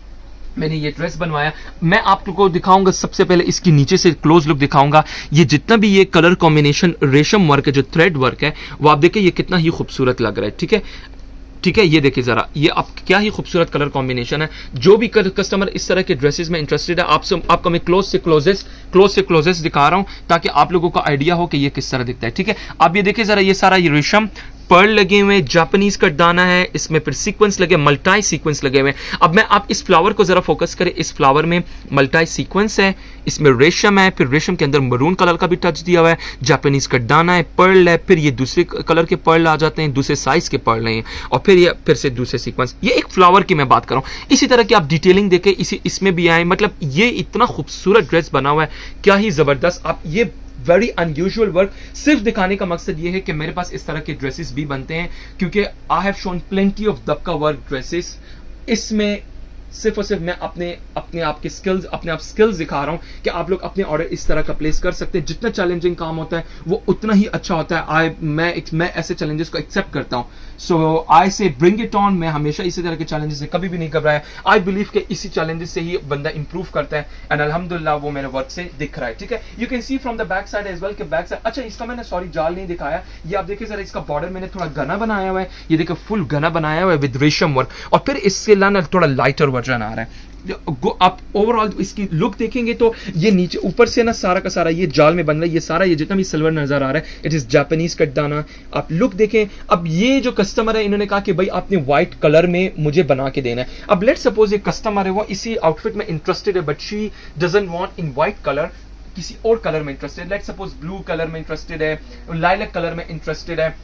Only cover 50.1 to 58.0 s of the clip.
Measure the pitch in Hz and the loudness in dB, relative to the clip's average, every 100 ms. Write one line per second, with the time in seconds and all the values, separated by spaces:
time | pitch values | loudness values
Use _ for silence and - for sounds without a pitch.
50.1 | 185 214 - - - 123 185 240 - 165 | -2 -2 -4 -18 -4 2 2 2 -2 -4
51.1 | 143 190 220 214 170 196 - - - 285 | -2 -2 0 0 0 0 -4 -18 -4 2
52.1 | 277 220 214 185 202 185 170 - 156 175 | 2 2 0 -2 -2 -4 -4 -6 -6 -4
53.1 | 190 190 156 156 175 175 - - 151 160 | -4 -4 -6 -6 -6 -8 -10 -8 -8 -8
54.1 | 123 131 151 135 127 147 135 127 160 175 | -8 -8 -8 -8 -8 -6 -8 -8 -8 -8
55.1 | - - - 180 202 208 - - 160 196 | -10 -12 -6 -2 -2 -2 -4 -2 -2 0
56.1 | 196 190 175 - 196 196 208 208 131 160 | -4 -6 -8 -4 0 0 0 -2 -2 -4
57.1 | 151 185 151 151 135 - 135 - 170 | -4 -4 -2 -2 -4 -6 -8 -6 -6